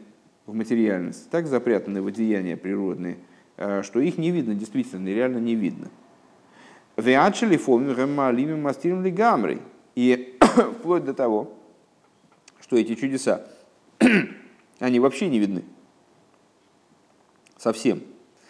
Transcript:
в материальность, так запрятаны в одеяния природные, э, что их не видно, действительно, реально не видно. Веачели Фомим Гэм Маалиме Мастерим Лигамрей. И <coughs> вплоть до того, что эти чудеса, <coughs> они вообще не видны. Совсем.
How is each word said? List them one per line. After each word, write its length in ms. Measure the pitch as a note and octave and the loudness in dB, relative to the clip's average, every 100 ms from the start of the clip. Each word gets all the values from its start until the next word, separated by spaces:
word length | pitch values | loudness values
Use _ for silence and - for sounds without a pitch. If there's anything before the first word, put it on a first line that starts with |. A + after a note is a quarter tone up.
| - _ _ _ - | -16 _ _ _ -10
в 80 | |
материальность, 760 | A2 A2 A#2 G#2+ F#2+ F2 F2+ - | -8 -2 2 2 0 -4 -10 -6
так 180 | E3 E3 | -4 -2
запрятаны 520 | B2+ B2 G#2 G2 G2 | 0 2 0 0 -6
в 60 | G2 | -6
одеяния 500 | G2+ A2 G#2 F#2 E2 | -2 0 0 -2 -6
природные, 640 | F#2 G2+ F#2+ F2+ F2+ F2 - _ _ - | -4 -4 -4 -4 -8 -10 -14 _ _ -10
э, 260 | G2+ G2 | -6 -4
что 160 | F#2+ A#2 | -4 -2
их 200 | D#3 E3 | -2 -2
не 120 | E3 | -2
видно, 240 | F3 A#2 | -2 -2
действительно, 540 | G2+ G#2+ C3+ A#2+ F#2 F#2 | -4 -4 -6 -6 -6 -4
реально 300 | G2+ B2+ B2 | -2 -2 -2
не 180 | A#2 A2+ | -2 -2
видно. 320 | F#2+ - - - - _ _ _ _ - - - _ - | -2 -6 -12 -20 -20 _ _ _ _ -20 -20 -20 _ -2
Веачели 600 | A#2 C3 F3+ G3 A#3 E3 | 4 6 4 2 2 2
Фомим 380 | - A#2+ C#3 | 4 2 2
Гэм 200 | B2 C3+ | -2 -2
Маалиме 400 | C#3+ C3+ A#2+ C#3+ | 0 0 0 -2
Мастерим 480 | D#3 C#3+ C3 E3+ F#3 | -2 -4 -4 -2 -2
Лигамрей. 580 | F#3 F3 A3+ F3+ F#2 B1 - - _ - | -2 2 2 2 0 -4 -10 -20 _ 0
И 400 | B2 B2 - - - - | 4 2 0 2 4 6
<coughs> 200 | E3+ - | 2 0
вплоть 260 | D#3+ F3 | -2 -2
до 80 | C#3 | -2
того, 460 | C3+ B2+ G#2+ C#3+ - - _ _ _ _ _ _ _ _ _ - | -2 0 0 -2 -10 -20 _ _ _ _ _ _ _ _ _ -2
что 80 | B2 | 0
эти 180 | A2 A2+ | 2 -2
чудеса, 500 | C3+ C3+ B2 F2+ - - _ _ _ - B3+ | -4 -2 0 -2 -4 -20 _ _ _ 2 4
<coughs> 680 | G#3 C#3 - - - _ _ | 4 2 -6 -20 -20 _ _
они 220 | B2+ B2 | 0 4
вообще 280 | C3 C3 G3 | 2 2 0
не 100 | A#2+ | 2
видны. 260 | G2+ F#2 - - _ _ _ _ _ _ _ _ _ _ _ _ _ _ _ _ _ - | 0 -2 -8 -16 _ _ _ _ _ _ _ _ _ _ _ _ _ _ _ _ _ -6
Совсем. 460 | A#2 G#2+ C3 F2+ - - _ _ _ | -4 0 0 -2 -4 -20 _ _ _